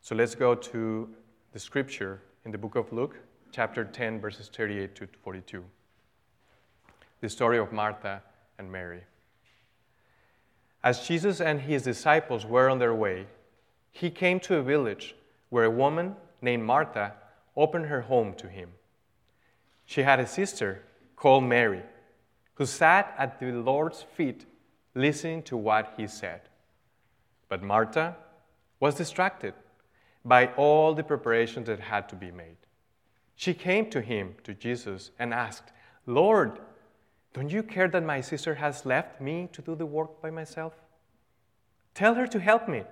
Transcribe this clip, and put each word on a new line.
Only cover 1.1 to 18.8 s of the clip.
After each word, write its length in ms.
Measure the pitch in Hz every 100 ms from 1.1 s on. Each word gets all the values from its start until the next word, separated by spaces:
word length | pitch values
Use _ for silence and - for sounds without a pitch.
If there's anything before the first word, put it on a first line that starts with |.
| - _ _ _
the 80 | 107
scripture 600 | - 143 131 - 98 98 _ _
in 60 | 113
the 80 | 104
book 160 | 107
of 180 | 120 110
Luke, 280 | 117 143 - - _ _
chapter 320 | - 110 -
ten, 360 | 110 - 117 110
verses 280 | 107 101 104
thirty-eight 480 | - 107 101 98 -
to 100 | 95
forty-two. 580 | _ - 95 90 95 90 _ _ _ _ _ _ _ _ _ _ _ _ _ _ _
The 80 | 110
story 300 | - 120 120
of 140 | 104
Martha 520 | 110 107 104 101 98 _ _ _ -
and 120 | 95
Mary. 320 | 92 87 87 95 _ _ _ _ _ _ _ _ _ _ _ _ _ _ _ _ _
As 240 | 123 120 -
Jesus 340 | 170 190 185
and 200 | 165 147
his 240 | 139 143
disciples 600 | 127 113 160 156 156 120
were 240 | 107 123 131
on 120 | 131
their 140 | 120
way, 340 | 113 104 92 98 - _ _ _ _ _
he 180 | - 175
came 300 | 165 185 180
to 160 | - 175
a 60 |
village 520 | 127 147 123 98 - - _ _ _
where 160 | 120
a 60 | 113
woman 460 | 117 139 156 180 196 - _
named 240 | 123 120
Martha 520 | 110 135 156 - 101 - - _ _
opened 320 | - 151 170 156
her 160 | 143
home 320 | 113 127 107
to 140 | 90 92
him. 260 | 95 87 90